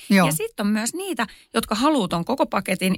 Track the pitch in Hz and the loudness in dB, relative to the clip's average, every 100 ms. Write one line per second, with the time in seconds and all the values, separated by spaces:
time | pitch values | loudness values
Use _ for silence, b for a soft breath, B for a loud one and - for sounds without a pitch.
0 | - 196 165 156 453 - 208 214 233 330 | 2 4 4 0 -6 -4 -2 -2 -4 -6
1 | 392 262 226 B B 202 - 214 277 294 | -6 -4 -6 B B -4 -2 0 2 2
2 | 180 175 170 269 294 208 190 180 185 | 0 -2 -2 -2 -2 -2 -2 -2 0